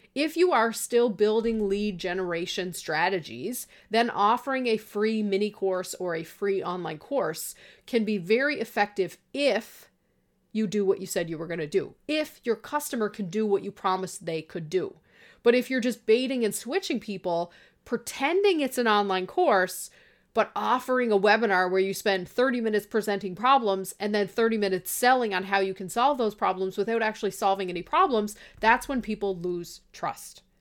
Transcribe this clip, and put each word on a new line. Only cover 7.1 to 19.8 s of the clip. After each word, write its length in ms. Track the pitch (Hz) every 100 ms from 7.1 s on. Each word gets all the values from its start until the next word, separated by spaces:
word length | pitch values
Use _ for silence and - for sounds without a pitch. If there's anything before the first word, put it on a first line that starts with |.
| 277 160 160 - - - - -
can 180 | 240 214
be 140 | 208
very 400 | 170 226 285 285
effective 580 | 220 - 208 - 180 - _
if 560 | 262 285 202 - - - _ _ _ _ _ _
you 160 | 214 214
do 180 | 208 190
what 160 | 190
you 60 | 185
said 240 | 190 170
you 60 | 156
were 80 | 165
gonna 180 | 170 151
do, 300 | 190 143 - -
if 320 | 302 294 -
your 120 | - 226
customer 540 | - 294 294 247 208
can 220 | 208 185
do 120 | 202
what 200 | 214 196
you 80 | 202
promised 540 | - 190 185 185 - 165
they 180 | 160
could 260 | 156 175 156
do. 260 | 180 160 - _ _ - -
But 140 | 233 247
if 160 | 240
you're 100 | 262
just 240 | 240 214 -
baiting 400 | 226 262 262 220
and 80 |
switching 460 | 202 226 339 - 269
people, 520 | - 190 185 170 170 - - _
pretending 800 | - 233 - - 277 359 403 330
it's 160 | 262 -
an 100 | 233
online 380 | 208 202 185 185
course, 640 | - 339 202 185 -